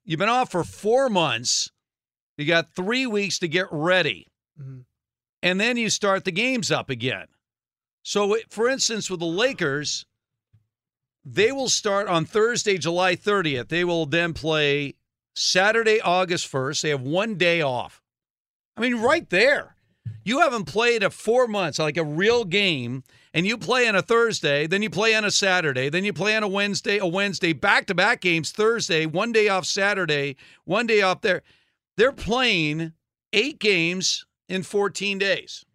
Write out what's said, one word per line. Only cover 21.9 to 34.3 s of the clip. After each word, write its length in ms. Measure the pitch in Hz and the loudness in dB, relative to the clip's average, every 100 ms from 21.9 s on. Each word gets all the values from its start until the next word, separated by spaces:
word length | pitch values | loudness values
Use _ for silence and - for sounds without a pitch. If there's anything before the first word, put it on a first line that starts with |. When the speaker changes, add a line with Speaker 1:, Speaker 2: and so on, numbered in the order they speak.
| 151 | 0
Speaker 1:
a 80 | |
real 400 | 151 151 208 240 | -2 2 4 2
game, 600 | 190 196 196 143 120 131 - _ _ | 2 0 2 0 -4 -8 -10 _ _
and 140 | 156 190 | -2 0
you 100 | 233 | -2
play 300 | 156 254 233 | 0 2 2
on 80 | |
a 80 | 190 | 2
Thursday, 640 | - 233 233 185 151 143 160 | 2 2 2 0 0 0 0
then 160 | 196 | -2
you 80 | 214 | -2
play 240 | 156 220 | 0 2
on 100 | 220 | 2
a 60 | 202 | 2
Saturday, 580 | - 196 180 156 127 139 | 0 2 2 0 0 -2
then 160 | 170 | -2
you 80 | 208 | -2
play 240 | 151 202 220 | -2 -2 0
on 60 | |
a 60 | 208 | -2
Wednesday, 500 | 196 202 190 233 202 | -2 -2 -4 -2 -2
a 80 | 185 | 0
Wednesday, 460 | 185 202 160 175 | 0 -2 -2 -2
back-to-back 680 | 147 202 247 269 180 208 240 | 0 2 2 2 0 2 2
games 300 | 180 165 143 | 0 -2 -2
Thursday, 560 | - 214 226 - 160 160 | 0 0 0 0 0 0
one 240 | 165 233 | -2 0
day 160 | 220 208 | 2 4
off 160 | 190 143 | 2 -2
Saturday, 680 | 202 196 196 165 143 139 135 - _ | 0 0 0 0 0 -2 -8 -18 _
one 220 | - 202 233 | -4 -2 2
day 140 | 214 | 2
off 200 | 190 180 | 2 2
there. 220 | 220 175 _ _ _ _ _ - | 0 -2 _ _ _ _ _ 2
They're 160 | 254 | 2
playing 800 | 262 165 247 247 180 151 156 165 - _ _ _ | 2 -2 2 2 2 0 -2 -6 -10 _ _ _
eight 260 | 202 269 - | 0 0 0
games 680 | 214 180 165 185 165 - - | 2 2 2 -2 -4 -4 -8